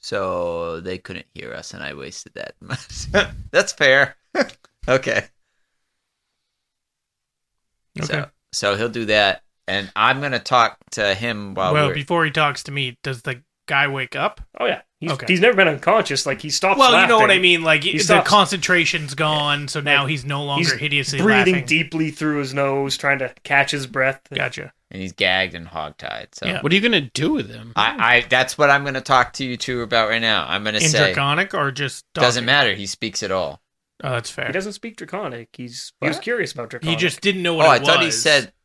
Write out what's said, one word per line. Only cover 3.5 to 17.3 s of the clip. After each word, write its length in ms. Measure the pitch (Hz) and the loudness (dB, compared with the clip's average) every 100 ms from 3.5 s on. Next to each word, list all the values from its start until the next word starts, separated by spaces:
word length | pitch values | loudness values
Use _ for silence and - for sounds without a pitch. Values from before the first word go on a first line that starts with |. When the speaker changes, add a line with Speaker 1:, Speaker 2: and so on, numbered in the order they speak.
Speaker 1:
That's 200 | 165 196 | 0 0
fair. 440 | - 139 135 135 - _ | 2 4 4 2 -4 _
<laughs> 120 | - - - _ _ - | -4 -4 -6 _ _ 0
Okay. 360 | 131 - 104 - _ _ _ _ _ _ _ _ _ _ _ _ _ _ _ _ _ _ _ _ _ _ _ _ _ _ - | 0 0 -4 -4 _ _ _ _ _ _ _ _ _ _ _ _ _ _ _ _ _ _ _ _ _ _ _ _ _ _ -10
Speaker 2:
Okay. 60 | - | -6
Speaker 1:
So, 240 | 147 143 _ _ | -6 -6 _ _
so 240 | - 101 101 | -2 0 0
he'll 120 | 120 | -2
do 180 | 117 107 | -2 2
that, 360 | 107 101 - _ _ - | 4 4 2 _ _ -6
and 240 | 95 98 101 | -4 -4 2
I'm 240 | 113 135 | 2 2
gonna 180 | 143 123 | -2 -4
talk 400 | - 123 113 - _ | 2 4 4 0 _
to 220 | - 101 | -2 0
him 400 | 98 120 107 101 | 0 -2 -6 -6
while 180 | 95 92 | -2 0
Speaker 2:
Well, 160 | 151 143 | 2 0
Speaker 1:
we're 60 | |
Speaker 2:
before 300 | - 139 170 | -2 -2 0
he 60 | 156 | 0
talks 320 | 160 147 135 | 0 -2 -2
to 80 | - | -8
me, 260 | 143 127 120 | -6 -6 -8
does 200 | 143 123 | -10 -8
the 200 | - 127 _ _ - | -8 -10 _ _ -2
guy 220 | 143 143 | 2 2
wake 260 | 135 127 | 0 -6
up? 260 | 139 180 - - - | -4 -4 -6 -14 -4
Speaker 3:
Oh, 60 | 240 | -4
yeah. 160 | - - _ | -4 -8 _
He's, 100 | 160 | -6
Speaker 2:
Okay. 140 | 135 123 | -4 0
Speaker 3:
he's 120 | 180 | 2
never 160 | 226 196 | 2 4
been 120 | 175 | 2
unconscious. 560 | 139 175 220 - 139 | 2 2 2 2 -2
Like, 160 | 143 135 | -4 -6
he 80 | 151 | -6
stops 280 | - 190 285 | -2 2 4
Speaker 2:
Well, 220 | 254 214 | 6 6
you 40 | 185 | 6
know 80 | 220 | 6
what 80 | |
I 100 | 214 | 6